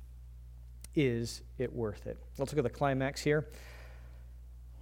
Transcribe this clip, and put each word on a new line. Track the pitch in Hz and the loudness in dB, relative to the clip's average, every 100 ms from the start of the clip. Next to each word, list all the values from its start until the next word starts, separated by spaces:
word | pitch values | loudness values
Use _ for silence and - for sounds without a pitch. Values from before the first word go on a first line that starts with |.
| - - - - - - - - - | -14 -14 -14 -14 -14 -14 -14 -14 0
Is | 165 135 117 117 - - - | 4 6 4 0 -4 -8 -2
it | 123 | 0
worth | 127 110 - - | 2 0 0 -6
it? | - - - | -8 -8 -2
Let's | 135 | 2
look | 147 | 4
at | |
the | 123 | 2
climax | - 139 131 135 - | 4 4 6 2 4
here. | 147 151 147 - - - - - - - - - - - - - | 6 6 4 -6 -12 -12 -12 -12 -14 -14 -14 -14 -14 -14 -14 -14